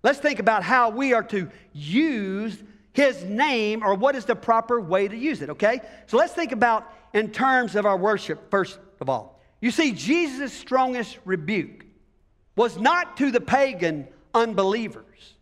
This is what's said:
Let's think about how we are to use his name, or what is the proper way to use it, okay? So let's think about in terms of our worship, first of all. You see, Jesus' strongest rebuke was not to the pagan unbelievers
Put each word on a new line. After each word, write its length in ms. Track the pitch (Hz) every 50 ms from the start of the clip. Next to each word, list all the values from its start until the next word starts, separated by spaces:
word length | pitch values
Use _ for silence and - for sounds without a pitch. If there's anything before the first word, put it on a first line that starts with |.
Let's 160 | - 233 285 277
think 200 | - 294 277 -
about 240 | 208 220 220 208
how 280 | 180 175 247 262 240 233
we 220 | 208 233 277 269
are 100 | 247 226 214
to 260 | - - 196 180 139 - - _ _
use 880 | _ 143 143 147 175 254 320 320 277 220 202 190 190 202 214 226 196 - - - - _ _ _
his 300 | _ - 285 269 240 175 175
name, 600 | 185 208 220 277 311 262 233 214 208 214 226 220
or 100 | 196 202
what 220 | 190 220 277 277
is 80 | 262 214
the 100 | - 233
proper 460 | 226 - - 226 226 226 226 240 240
way 260 | 202 156 180 190 202
to 100 | 202 208
use 240 | 226 254 311 277 -
it, 80 | 147 135
okay? 300 | 151 - 208 208 240 262 - - - - -
So 100 | - -
let's 160 | 240 320 -
think 180 | - - 330 233
about 420 | 262 214 240 240 226 214 214 - - - _ _ -
in 160 | 208 220 208
terms 460 | 214 - 254 269 262 254 247 202 160
of 100 | 208 202
our 100 | 208 196
worship, 540 | 185 180 214 214 196 - - 156 - - -
first 300 | - 196 185 - - - - - _ _
of 80 | 143 131
all. 320 | 131 117 101 - - _ _ _ _ _
You 100 | - 247
see, 220 | 226 - 320 285
Jesus' 600 | 214 143 131 185 302 339 349 294 254 262 285 247
strongest 680 | - - - - 254 262 262 254 254 247 220 - - - _
rebuke 600 | 185 185 180 151 156 214 190 147 - - - - - _ _ _ _ _ _ _ _ _ _ _ _ _
was 200 | - 233 233 160
not 400 | 175 214 262 339 349 349 - - -
to 120 | 269 277
the 100 | 233 240
pagan 680 | - - - 269 277 269 240 175 175 165 156 147 135 - - _ _ _ -
unbelievers 1000 | 226 233 226 214 180 196 190 202 233 226 196 - - - _ _ _ - - _ _